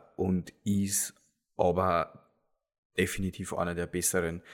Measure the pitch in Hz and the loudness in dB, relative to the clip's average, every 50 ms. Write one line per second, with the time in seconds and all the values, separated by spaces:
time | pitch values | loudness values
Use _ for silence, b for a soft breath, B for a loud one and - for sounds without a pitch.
0 | - - _ - 92 95 92 90 82 - - _ - 104 101 101 98 98 101 - | -12 -12 _ -4 0 0 0 0 -2 -6 -14 _ -2 0 0 2 2 0 0 -2
1 | - - - _ _ _ _ _ _ _ _ - - 90 87 92 92 92 85 85 | -4 -4 -8 _ _ _ _ _ _ _ _ 0 2 2 4 4 4 4 4 2
2 | 78 - - - _ _ _ _ _ _ _ _ _ _ _ _ _ _ - - | 0 -2 -6 -20 _ _ _ _ _ _ _ _ _ _ _ _ _ _ 0 0
3 | 95 - - - 98 92 - - 95 - - 90 87 87 87 85 87 87 - 90 | 0 0 0 -4 -4 -4 -4 -6 -8 -6 -2 -2 -2 -2 -2 -4 -4 -4 -4 -2
4 | 85 - - 92 85 82 82 87 B B | -2 0 0 0 0 0 -4 -6 B B